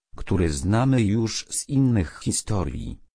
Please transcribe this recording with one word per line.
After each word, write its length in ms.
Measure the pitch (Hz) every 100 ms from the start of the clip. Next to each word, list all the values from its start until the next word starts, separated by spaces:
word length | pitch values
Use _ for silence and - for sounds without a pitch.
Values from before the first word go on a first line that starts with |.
| _ -
który 360 | - 92 82
znamy 500 | 69 87 110 131 131
już 440 | 104 110 113 - -
z 200 | - -
innych 520 | 139 131 113 80 -
historii, 760 | - - - 107 71 67 - - -